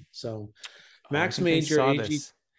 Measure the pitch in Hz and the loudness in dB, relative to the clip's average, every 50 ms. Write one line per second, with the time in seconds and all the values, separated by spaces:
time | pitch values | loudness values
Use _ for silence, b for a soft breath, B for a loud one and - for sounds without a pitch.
0 | 135 - - - - 120 110 110 104 107 110 _ - - - - - - _ _ | -20 -20 -16 -12 -10 -10 -10 -10 -12 -14 -18 _ -20 -20 -20 -20 -20 -20 _ _
1 | _ - 143 147 170 185 - - 185 170 165 160 156 - 156 147 131 135 143 147 | _ -4 -2 0 0 0 0 0 0 2 2 2 2 2 4 4 4 4 2 2
2 | 110 107 151 147 - - - _ _ _ _ | 0 -2 -2 -4 -4 -8 -18 _ _ _ _